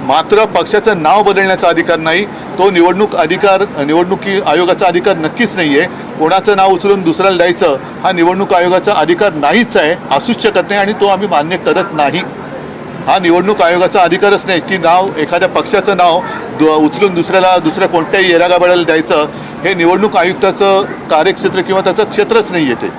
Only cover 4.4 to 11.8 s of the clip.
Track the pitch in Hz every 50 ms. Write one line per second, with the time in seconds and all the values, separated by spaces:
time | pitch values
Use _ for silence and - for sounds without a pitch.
4.4 | 190 160 147 165 180 175 180 - - 180 175 180 170 202 190 170 156 156 151 -
5.4 | 240 202 - 190 170 151 143 139 170 180 - - - - - - 156 160 180 190
6.4 | 185 202 208 196 190 196 190 175 190 202 202 196 185 165 160 - 185 196 190 180
7.4 | 170 180 170 175 196 165 143 131 - - - - - 190 190 175 170 170 185 190
8.4 | 202 - 196 175 175 180 180 185 180 208 208 165 151 156 175 175 208 202 165 156
9.4 | 143 143 165 220 240 - - 202 160 151 175 180 - - 131 139 - - 233 -
10.4 | - 220 202 190 175 170 202 202 196 196 220 214 202 202 196 185 202 202 180 147
11.4 | 147 160 185 180 - - 156 175